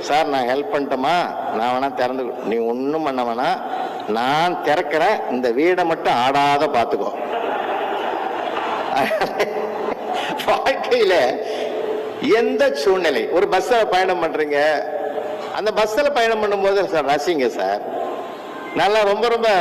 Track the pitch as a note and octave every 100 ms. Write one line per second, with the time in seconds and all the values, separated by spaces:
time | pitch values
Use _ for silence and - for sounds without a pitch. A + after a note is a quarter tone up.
0 | - C#3+ D3+ C3+ A#2+ C3+ C#3+ D3 C#3 C3
1 | C#3 F3 B2 D#2+ - G#2+ A#2+ B2+ C3+ B2+
2 | B2 C3 A#2+ A#2+ - A2+ A2+ B2 C3+ D#3+
3 | D3+ C3 A#2+ A#2 D3+ F#3 - - - -
4 | - A2 B2+ D3+ F3 E3+ - D3+ D#3+ D#3
5 | F3+ F#3+ - B2+ B2 A#2+ E3+ F3+ F3 D#3+
6 | E3+ B2+ B2+ C#3+ C#3+ C#3+ D3+ B2+ A2 G#2+
7 | G2+ - - - - - - - - -
8 | - - - - - - - - - C3+
9 | G#3+ G#3 F#3 - G#3 G#3 G#3+ - - -
10 | - - - - - - - C4+ - B3
11 | G3 F3 B2 - - - - - - -
12 | - - C#4 A#3 B3 A3 C#4 F#3 G3+ F#3+
13 | E3 B2 G#2+ E3 G3 F#3 F3+ A#3+ G#3 F#3
14 | F#3 F3 D#3+ D3 D3+ C#3+ D3+ D3 - D3
15 | C#3+ C#3+ - - - D3+ G#3 G3+ A3 A3
16 | C#4+ C4+ A3+ A3 G#3 G3+ G3 G3+ F3+ D#3+
17 | C3+ D3+ F3+ D#3+ A#2+ - F#2+ G#2 - -
18 | - - - - - - - C#3+ F#3 A3
19 | G3+ G#3 A#3 A#3 A3+ F#3+